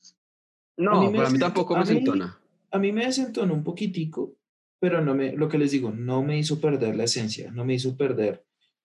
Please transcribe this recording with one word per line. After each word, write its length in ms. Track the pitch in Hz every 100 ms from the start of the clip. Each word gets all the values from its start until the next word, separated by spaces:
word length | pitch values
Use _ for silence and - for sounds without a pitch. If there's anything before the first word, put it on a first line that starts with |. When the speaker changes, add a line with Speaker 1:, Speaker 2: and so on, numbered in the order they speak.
| - _ _ _ _ _ _ -
Speaker 1:
No, 160 | 180
Speaker 2:
A 80 | 175
mí 60 | 196
me 40 | 214
Speaker 1:
pero 100 | -
a 40 |
mí 80 | 262
Speaker 2:
desento-, 20 |
Speaker 1:
tampoco 340 | - 190 180
me 60 | 175
Speaker 2:
a 40 |
mí, 40 | 196
Speaker 1:
desentona. 460 | 220 262 - 180 - _ _ _
Speaker 2:
a 80 | 196
mí 140 | 196
me 140 | 214 254
desentonó 480 | 262 247 226 190
un 100 | 151
poquitico, 720 | 165 170 208 175 160 - - - _ _ _ -
pero 200 | 180 170
no 140 | 147
me, 180 | 135 135
lo 160 | 135 156
que 100 | 151
les 120 | 143
digo, 180 | 139 117
no 320 | 110 120 131
me 160 | 147 151
hizo 220 | 151 143
perder 360 | 156 139 110 104
la 80 |
esencia, 460 | 117 123 107 - -
no 140 | 117
me 100 | 123
hizo 220 | 127 131 127
perder 480 | 139 110 104 95 _ _ _ _